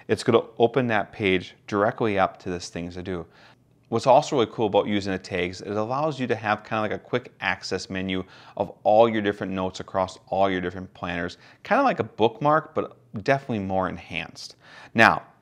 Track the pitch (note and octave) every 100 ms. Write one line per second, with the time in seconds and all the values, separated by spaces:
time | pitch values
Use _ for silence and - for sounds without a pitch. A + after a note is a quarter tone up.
0 | - G#2+ - A2+ - - A2+ C#3 B2 G#2+
1 | - - G2+ F#2 - - - G#2 G#2+ -
2 | A2+ G2 F#2 - G2 F2 - F2 F2 F2+
3 | F2+ F2+ E2 _ - _ _ _ _ A2+
4 | C3+ B2+ C#3+ D3 A2 - G#2+ G2 G#2 G#2
5 | G2 F#2+ - F#2 F2+ F#2 G2+ G#2 A2 C3+
6 | D#3 C3 B2 A2 A2 G#2+ - A2 G#2+ G2
7 | - B2 - - F#2+ F#2+ - F#2+ - F#2+
8 | F#2+ F#2 F#2 - - - G2 - G2+ G#2+
9 | A#2 A2 G2+ G2+ G2 F#2+ F#2 - - G2
10 | F#2 - - F#2 G2 F#2 F2 F#2+ F#2 -
11 | F2+ F2 F2 - - - - A3 C4+ F3
12 | G#2+ - A3 - D3 D3+ D3+ - - -
13 | _ A2+ G2 C3+ - A2 F#2+ F#2+ F2+ F2+
14 | - E2 E2 - - - - - - A#2
15 | A2 D#2+ - _